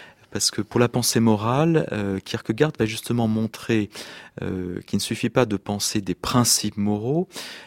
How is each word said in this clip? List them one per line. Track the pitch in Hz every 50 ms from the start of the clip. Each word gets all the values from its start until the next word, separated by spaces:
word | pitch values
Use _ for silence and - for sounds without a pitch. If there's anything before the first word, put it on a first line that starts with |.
| - - - _ - _ -
Parce | 101 - -
que | - -
pour | 101 - - 120
la | 120
pensée | 117 - 127 117 - - 120
morale, | 113 113 110 101 107 117 127 139 160 170 165 156 - -
euh, | - 107 101 98 95 95 -
Kierkegaard | - - 113 - - 113 110 147 156 - -
va | 113
justement | 110 113 113 - - 120 120 117
montrer, | 110 110 110 110 107 - - - - 117 110 104 95 - - - - - - - - - -
euh, | - 92 92 92 90 90 90 98 -
qu'il | - -
ne | 101
suffit | - - 113 - - 156
pas | - 135 123
de | 110 104
penser | 95 - - 104 101 - - - 110
des | 98 92 87
principes | - - - - 123 120 113 - - - 104 -
moraux, | 104 101 104 104 104 110 123 143 165 185 - - - - - - - -